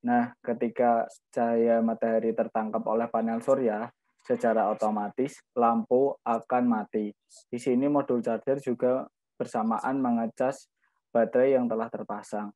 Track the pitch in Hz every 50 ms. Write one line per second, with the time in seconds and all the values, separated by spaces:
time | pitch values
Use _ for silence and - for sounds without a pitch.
0 | - 120 120 120 120 120 - _ _ - 120 113 120 117 - - 123 120 117 117
1 | 113 - - - _ _ - 131 120 117 117 117 117 117 117 113 113 113 113 110
2 | - 113 113 113 110 113 113 120 113 113 _ 113 110 110 110 113 113 110 107 113
3 | 117 113 - 113 113 113 113 117 120 - 135 135 131 113 104 104 117 131 _ _
4 | _ _ _ _ _ - 123 120 - 117 110 110 104 101 107 - 110 107 107 104
5 | 104 101 - - 131 143 - - _ _ _ 123 117 117 117 113 110 _ 123 127
6 | 139 139 - _ _ 120 117 110 - _ 127 123 123 123 117 107 104 - - 110
7 | 107 104 - _ _ _ - - _ _ - 120 - 135 123 123 135 143 147 143
8 | 139 - 127 120 110 120 113 110 - - 135 143 139 131 120 120 127 123 127 131
9 | - - _ _ _ _ _ _ 123 - - 120 110 113 113 - - 131 135 139
10 | 131 123 120 117 113 110 - - 127 131 139 - - _ _ _ _ _ _ _
11 | _ _ _ 117 113 107 - 123 127 135 135 127 123 117 113 113 113 117 - 104
12 | 107 - 107 104 104 - - 104 104 104 -